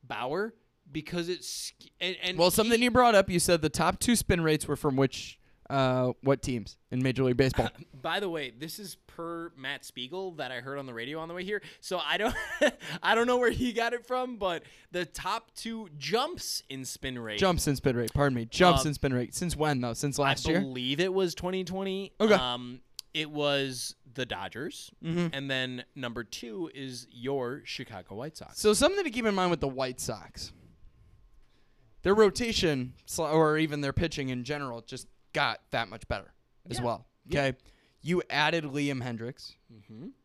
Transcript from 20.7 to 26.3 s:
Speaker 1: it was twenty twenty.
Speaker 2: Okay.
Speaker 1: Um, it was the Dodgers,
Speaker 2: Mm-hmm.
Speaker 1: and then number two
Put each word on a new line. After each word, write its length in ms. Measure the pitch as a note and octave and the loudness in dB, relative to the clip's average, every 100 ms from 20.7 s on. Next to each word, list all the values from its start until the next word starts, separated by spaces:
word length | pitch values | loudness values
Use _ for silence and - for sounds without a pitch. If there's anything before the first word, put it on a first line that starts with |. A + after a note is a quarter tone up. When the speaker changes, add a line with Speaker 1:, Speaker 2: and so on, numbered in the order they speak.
| B2+ B2+ C#3+ | -4 -4 0
Speaker 1:
it 120 | F#3 | 0
was 220 | F#3 F#3 | 2 0
twenty 300 | - F3 F#3+ | -2 -6 -4
twenty. 480 | F3+ F#3 G3 F#3+ G3 _ | -4 -4 -4 -4 -6 _
Speaker 2:
Okay. 120 | G#3+ | 4
Speaker 1:
Um, 460 | G3+ B2+ B2 B2 B2+ _ _ - | 4 4 -4 -8 -14 _ _ -10
it 180 | D#3 D#3 | -6 -4
was 680 | D3+ D3 C#3+ C#3 B2 - - _ | 0 0 2 -2 -4 -10 -12 _
the 100 | A#2+ B2 | -8 -6
Dodgers, 640 | G2 F#2+ A2 C3+ - - _ | -6 -8 -8 -10 -12 -18 _
Speaker 2:
Mm-hmm. 240 | D#3+ E3 E3+ | -4 -2 0
Speaker 1:
and 180 | C#3 C#3 | -2 -4
then 340 | C3 B2+ B2+ A#2+ - | -4 -4 -8 -12 -10
number 260 | B2+ A#2 | -8 -8
two 480 | A2+ | -10